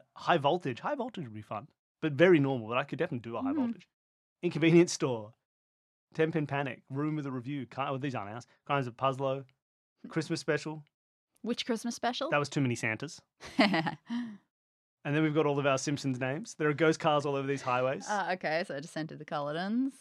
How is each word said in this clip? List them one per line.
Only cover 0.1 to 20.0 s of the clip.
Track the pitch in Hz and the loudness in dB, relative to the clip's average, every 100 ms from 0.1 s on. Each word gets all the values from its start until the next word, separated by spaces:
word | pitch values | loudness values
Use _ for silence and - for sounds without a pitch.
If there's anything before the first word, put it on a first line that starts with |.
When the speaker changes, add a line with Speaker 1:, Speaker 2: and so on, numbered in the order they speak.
| - | -6
Speaker 1:
high | 151 170 | 2 4
voltage. | 139 180 143 117 | 4 2 -2 -4
High | 214 | -4
voltage | 285 - 196 | -4 -6 -8
would | 123 | -10
be | 107 | -12
fun, | - 107 - _ _ - | -10 -10 -10 _ _ -6
but | 160 | 0
very | 135 180 165 | 6 8 8
normal, | 135 131 110 | 6 0 -2
but | 127 | -2
I | |
could | 143 135 | -2 -4
definitely | 175 123 113 | -4 -4 -6
do | 113 | -4
a | |
high | - | -2
Speaker 2:
Mm. | 302 | -2
Speaker 1:
voltage. | 233 - - _ _ _ _ _ | -2 -4 -14 _ _ _ _ _
Inconvenience | 175 156 165 170 175 | -2 2 8 8 8
store, | - 147 113 107 - _ _ _ _ _ _ _ | 2 -2 -2 -6 -16 _ _ _ _ _ _ _
Ten | - 160 | 0 0
Pin | 165 147 | 0 0
Panic, | 139 139 113 - | -2 -4 -6 -8
Room | 135 151 151 | -4 -2 -2
with | 143 | -4
a | |
Review, | 127 120 143 117 | -6 -6 -8 -8
Ki-, | 131 | -6
well, | 143 135 | -4 -4
these | 143 | -4
aren't | 120 101 | -4 -6
ours, | 117 - _ - | -10 -14 _ -2
Kinds | 143 123 | 0 0
of | 117 | 0
Puzzlo, | 131 131 135 135 135 _ _ _ _ _ - | 0 2 -2 -2 -8 _ _ _ _ _ -6
Christmas | 165 156 160 | -4 -2 -4
Special. | - 151 160 156 - _ _ _ _ _ | 0 -2 -2 -10 -14 _ _ _ _ _
Speaker 2:
Which | 220 240 - | -6 -4 -2
Christmas | 226 233 - | -4 -4 -4
special? | 233 - 302 | -4 -4 0
Speaker 1:
That | 147 | 0
was | 139 | 0
Too | 151 | 0
Many | 131 113 | 0 0
Santas. | 117 110 147 - _ _ - - | -2 -2 -6 -12 _ _ -8 2
Speaker 2:
<laughs> | 208 165 160 - - 240 233 202 _ _ _ _ _ _ 147 | 2 2 -2 -6 -8 -8 -8 -12 _ _ _ _ _ _ -2
Speaker 1:
And | |
then | 147 | 2
we've | 156 | 2
got | 151 | 2
all | 147 143 | 2 2
of | 139 | 2
our | 135 | 2
Simpsons | 151 143 139 127 | 0 -2 -2 -2
names. | 131 147 226 | -2 -4 -8
There | - 151 | -2 0
are | |
ghost | 147 160 160 | 4 4 4
cars | 165 147 143 | 4 2 2
all | 139 | -2
over | 135 | -2
these | 139 | -2
highways. | 131 123 131 170 - | 0 0 0 -2 -2
Speaker 2:
Uh, | 208 170 | -2 -2
okay, | 185 160 160 190 | -2 -2 -2 -4
so | 143 | -8
Descent | 160 156 151 | -8 -8 -8
of | 147 | -10
the | 151 | -8
Cullidans. | 151 147 156 196 233 269 - | -6 -4 -4 -2 0 -2 -4